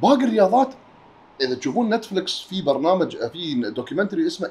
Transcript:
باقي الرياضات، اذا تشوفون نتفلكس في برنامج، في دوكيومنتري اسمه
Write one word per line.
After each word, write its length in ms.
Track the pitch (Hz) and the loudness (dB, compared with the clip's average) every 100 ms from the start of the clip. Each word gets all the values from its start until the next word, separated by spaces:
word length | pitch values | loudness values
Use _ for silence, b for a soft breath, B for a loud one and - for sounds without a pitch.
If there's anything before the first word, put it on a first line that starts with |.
باقي 260 | 214 269 254 | 4 4 2
الرياضات، 460 | 220 190 233 269 - - - - - - - | 4 4 4 2 -2 -20 -20 -20 -20 -20 -4
اذا 140 | 131 | -4
تشوفون 400 | 123 135 160 233 | -2 -2 0 0
نتفلكس 460 | 220 - 190 185 - | 0 -2 -4 -4 -8
في 220 | - 185 | -8 -4
برنامج، 540 | 143 135 160 185 147 - | 0 2 2 2 0 -4
في 540 | 117 160 165 131 107 | -8 -6 -4 -2 -2
دوكيومنتري 560 | - - 147 202 180 165 | -6 -6 -4 -2 0 -2
اسمه 240 | 165 180 | -2 -8